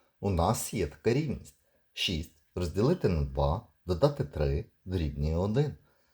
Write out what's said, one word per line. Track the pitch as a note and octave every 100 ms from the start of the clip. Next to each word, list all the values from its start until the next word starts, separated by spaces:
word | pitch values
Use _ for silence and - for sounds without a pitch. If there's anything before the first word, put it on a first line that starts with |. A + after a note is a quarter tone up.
| _ -
У | G2+
нас | E2+ F2 A#2 -
є | A#2 D2+
така | - A2
рівність. | C3 D3+ E2 - - _ _ _
Шість | - - D#2+ D#2 _ _ F2
розділити | F2 F#2 B2+ - G2
на | E2
два, | C#2 C2+ C#2+ F2+ - _ -
додати | E2+ D3 -
три | C#2+ D#2 C#2+ D2 - _ F#2
дорівнює | F#2 D2+ C#2 D2+ E2
один. | G2+ A#2+ D3 - _ _ _